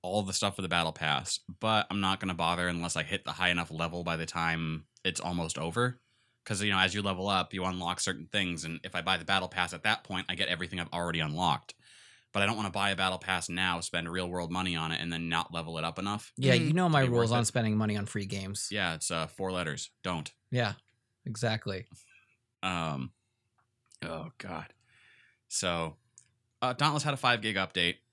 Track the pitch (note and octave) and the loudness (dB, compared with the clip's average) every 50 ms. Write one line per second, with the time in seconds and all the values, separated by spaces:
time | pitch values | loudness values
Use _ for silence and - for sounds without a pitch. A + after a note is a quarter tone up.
0 | - F#2 F#2+ G#2 G2+ F#2+ F#2 - A2 G2+ F#2+ - F#2 F2 E2+ E2+ E2+ D#2+ D#2 - | -4 0 0 0 0 2 0 0 0 0 0 -2 -2 0 2 2 2 2 0 -2
1 | D#2+ D#2 D2 C2 - - - - _ - F2 - - A2 A2 G#2+ - - F#2+ G2+ | 0 0 0 0 0 -4 -6 -6 _ -12 -12 -4 0 2 2 2 2 2 -2 0
2 | G2 F#2+ F#2+ F#2+ - F#2+ F2+ E2 E2+ E2 F2 F2 F2 F2+ F2 E2+ E2+ F2 - E2 | 0 0 0 0 -2 -4 -2 0 2 2 2 2 0 0 0 -2 -2 -2 -2 -2
3 | D#2 D2 G2 G2 - - D2+ - F#2 F2+ F2 F2 E2+ - D#2 D#2+ E2 E2 E2 F2 | -2 -2 -4 -4 -4 -6 -4 0 2 2 2 2 0 -4 -4 -4 -2 -2 -2 -4
4 | E2+ E2+ E2 E2 E2 D#2+ - E2+ E2 E2+ E2 E2 E2 D#2+ D#2 D#2+ - _ _ - | -2 -2 -2 -2 -2 -4 -2 0 0 0 0 0 -2 -2 -4 -6 -8 _ _ -6
5 | _ - - - - F2 F2+ F2 E2 D#2+ - - D#2 E2+ D#3+ A#2+ A#2+ B2 B2 - | _ -4 -4 -2 -4 -2 -2 -2 -2 -2 -4 -4 -4 -4 0 0 0 0 -2 -6
6 | _ _ _ _ _ _ _ _ _ - A2 F#2 G2+ G#2+ G2 F#2+ F#2 F#2 F2+ G#2 | _ _ _ _ _ _ _ _ _ -6 -4 0 2 2 4 4 4 4 2 0
7 | G2 G2 F#2+ F2+ F#2 G2+ G2 F#2 F2+ - - F#2+ F#2 F#2 F#2 F2+ F2+ E2+ F2+ - | 0 0 -2 0 0 2 2 2 2 0 -2 -2 -2 -2 -2 0 0 -2 -2 0
8 | - - F#2 - E2 - - G#2 F#2+ F2+ F2 D#2 D2 D#2+ E2 D#2+ - F#2 - F2+ | -2 -4 -4 -6 -8 -4 -2 0 0 0 -2 -4 -6 -8 -8 -8 -10 -6 -6 -4
9 | E2+ F#2 F#2+ F2 D#2+ - G2 G2 F#2 F2 - F#2+ F2+ E2 F2 E2 - G#2+ A2 - | 0 0 0 0 2 2 0 2 0 0 0 0 0 0 -2 -2 0 0 0 0
10 | - - F#2+ F2+ E2+ - F2 D#2+ G2 - - E2 F2+ E2+ - F#2 F2 - - E2+ | -2 -6 -6 -4 -4 -4 -2 -2 0 0 0 -2 -4 -6 -4 -6 -6 -4 -2 -2
11 | F2 F2 E2 E2 D#2+ D2+ D2 E2 F#2 E2+ C#2+ - - - - _ _ - - - | -2 0 0 0 0 0 0 2 4 4 4 2 -2 -12 -20 _ _ -20 -20 -20
12 | - - - - _ _ - G2 G2 G#2 A#2 G#2+ G#2+ G2 F#2 G2+ G2 G2+ G2 F2 | -20 -20 -20 -20 _ _ -2 0 2 2 2 0 -4 -4 -2 0 0 0 2 2
13 | F#2+ F#2+ F#2 F2+ - - F#2 F2 E2 - E2+ E2+ F#2 F2+ F2 E2+ D#2+ - - E2+ | 0 0 0 -2 -2 0 0 0 0 -2 2 4 4 4 4 4 0 -2 -2 -2
14 | E2 E2+ E2+ F#2 F2+ F2 F2 F2+ F2 E2 F2 F#2 F#2 F#2 E2+ E2 D#2+ D#2+ E2 - | -2 -2 -2 -2 -2 -2 -2 -2 -2 0 0 0 0 0 0 0 0 0 -2 -2
15 | - F2 E2+ F2 E2+ E2 E2 E2 E2+ - E2+ E2 D#2+ D#2+ E2 D#2+ D#2 E2 D#2+ - | -2 -2 -2 -2 -2 0 0 0 -2 -2 -4 -6 -6 -4 -4 -4 -4 -4 -4 -2
16 | F#2 G2+ G#2 G#2+ - - _ - C3 C3+ B2 B2 - D3+ D#3 F3+ F#3 F3 D#3+ C#3+ | -4 -2 -4 -4 -6 -10 _ 0 4 4 6 6 4 4 2 4 4 4 6 6
17 | C3+ B2 A#2+ A#2+ A#2 A2 A#2+ A#2+ A#2 - - B2 A2+ A2 G#2+ G#2+ A2 G#2+ G#2 G#2 | 4 6 4 4 4 4 4 4 2 2 2 2 2 4 4 4 2 2 0 -2
18 | G2+ G2+ - G#2+ G2 F#2+ G2+ G2 G2 F#2+ G2 - - - G2 G#2 F#2+ F2 E2 D#2+ | -2 -4 -4 -6 -4 -4 -4 -6 -4 -6 -6 -6 -6 -4 -2 0 0 0 0 -2
19 | - - F2+ E2 D#2+ D#2 - - F#2+ F#2+ F#2 F2+ F2 D#2 C#2+ C#2+ - - _ _ | -2 -2 0 -2 -2 -4 -4 -6 -4 -2 -2 -2 -2 -2 -4 -4 -8 -12 _ _
20 | - F#2 F2+ E2 D2+ - - _ _ _ - B2 A#2 G#2 G2+ - _ _ _ _ | -4 -2 -2 -2 -4 -8 -12 _ _ _ 0 0 0 0 -2 -4 _ _ _ _
21 | _ _ _ _ _ - A2 A2 A#2 A2+ A2 A2 - G#2+ F#2+ F#2 - _ - - | _ _ _ _ _ -10 -6 -2 0 0 0 0 -2 -4 -6 -6 -8 _ -18 -20
22 | - - - - _ _ _ _ _ _ _ _ - F#2 F2+ E2+ E2 D#2 D2 C2+ | -20 -20 -20 -20 _ _ _ _ _ _ _ _ -2 0 0 2 2 0 0 -2
23 | C2 B1+ _ _ _ _ _ _ _ _ _ _ _ _ _ _ _ _ _ - | -4 -6 _ _ _ _ _ _ _ _ _ _ _ _ _ _ _ _ _ -10
24 | - - - - D#3 E3 - _ - G2 F2 D#2+ - - - _ _ _ _ _ | -8 -8 -6 -8 -8 -12 -14 _ -12 -8 -8 -8 -10 -12 -18 _ _ _ _ _
25 | _ - - _ - _ _ _ _ _ - - - F#2 F2 E2+ E2 D#2+ D2+ _ | _ -20 -20 _ -20 _ _ _ _ _ -4 0 0 2 2 2 0 -2 -4 _
26 | _ _ _ - - _ _ _ _ _ _ _ - C3 B2 - - D#3 D3 D3+ | _ _ _ -20 -20 _ _ _ _ _ _ _ -2 -2 0 4 2 4 4 2
27 | B2+ D3+ C#3 C3 - B2+ A#2+ A2+ G#2+ A2 G2+ F#2+ F#2+ F2+ - F#2 F2 F2 E2+ - | 0 0 -2 2 4 4 4 4 2 0 2 2 0 0 2 2 2 2 2 0
28 | _ _ | _ _